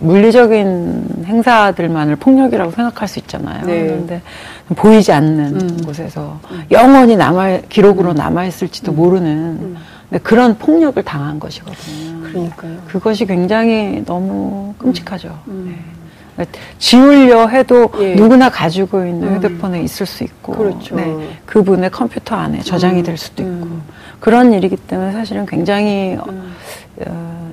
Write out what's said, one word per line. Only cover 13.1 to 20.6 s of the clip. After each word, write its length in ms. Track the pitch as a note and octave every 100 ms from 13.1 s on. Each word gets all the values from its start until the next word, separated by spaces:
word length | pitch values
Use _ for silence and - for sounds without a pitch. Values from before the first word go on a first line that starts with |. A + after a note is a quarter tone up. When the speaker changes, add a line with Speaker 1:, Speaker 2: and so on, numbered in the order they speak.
| G#3
Speaker 1:
굉장히 800 | G3 F3 F#3 A3 A3+ A3 G3+ -
너무 680 | G3 F3+ F#3+ G3 G3 G3 G3+ G#3
끔찍하죠. 520 | B3+ F3 - F#3 E3+ D#3 -
Speaker 2:
음. 60 |
음. 120 | F#3+ F3+
Speaker 1:
네. 120 | E3+ D#3+ E3 - - -
그러니까 240 | - E3+ - - -
지우려 680 | - B3 C#4 C#4+ B3+ A3+ A3
해도 420 | C4 B3+ B3 A3+ G#3+
Speaker 2:
예. 140 | G3
Speaker 1:
누구나 360 | F#3+ A3+ B3+ B3+
가지고 560 | - D#3+ F3+ F#3+ F#3+ F3+
있는 220 | E3+ E3+
Speaker 2:
음. 80 | F#3+
Speaker 1:
휴대폰에 440 | F#3 E3+ F#3+ F3
있을 220 | D#3+ - F#3+
수 160 | -
있고, 280 | - - -
Speaker 2:
그렇죠. 440 | -